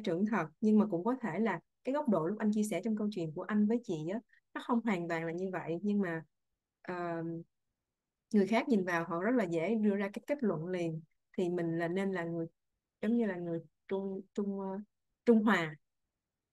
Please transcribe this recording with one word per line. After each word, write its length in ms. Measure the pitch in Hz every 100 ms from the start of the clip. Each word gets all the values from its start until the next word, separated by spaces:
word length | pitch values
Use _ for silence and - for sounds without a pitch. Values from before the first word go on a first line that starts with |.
trưởng 220 | 208 170 214
thật, 200 | 208 160 -
nhưng 180 | 214 214
mà 80 | 202
cũng 180 | 165
có 100 | 202 254
thể 160 | 202 170
là 220 | 226 170 - _
cái 80 | 247
góc 140 | 294 285
độ 180 | 180 160
lúc 120 | 214
anh 120 | 214
chia 100 | 214
sẻ 180 | 208 170
trong 120 | 226 208
câu 120 | 208
chuyện 200 | 190 160
của 80 | 165
anh 240 | 180 214 208
với 140 | 233
chị 240 | 226 156 156
á, 80 | 220 - _ _
nó 60 | 294
không 160 | - 233
hoàn 240 | 226 180 170
toàn 160 | 165
là 80 | 165
như 180 | 175 190
vậy. 260 | 175 147 170
Nhưng 180 | 208 202
mà, 220 | 180 165 - _ _ _ _ _
ờ, 400 | - 180 175 165 165 165 170 _ _ _ _ _ _ _ _
người 140 | 208 190
khác 220 | 226 285
nhìn 160 | 208
vào 200 | 180 170
họ 160 | 170 170
rất 100 | 202
là 100 | 254
dễ 300 | 180 165 170
đưa 220 | 226 208 196
ra 120 | 202
cái 100 | 214 -
kết 120 | 285
luận 240 | 214 160 170
liền. 340 | 185 165 160 - _ _ -
Thì 100 | 175
mình 300 | 180 170 165
là 100 | 170
nên 240 | 185 196
là 120 | 185
người, 220 | 165 170 165 _ _ _ _ _
giống 140 | 214 240
như 100 | 214
là 100 | 175
người 240 | 170 165 160 _ -
trung, 320 | 196 196 190 -
trung, 260 | - 202 196
ờ, 200 | 190 196 208 _ _ _
trung 180 | - 220
hòa. 320 | 214 185 160 151 _ _ _ _ _ _ _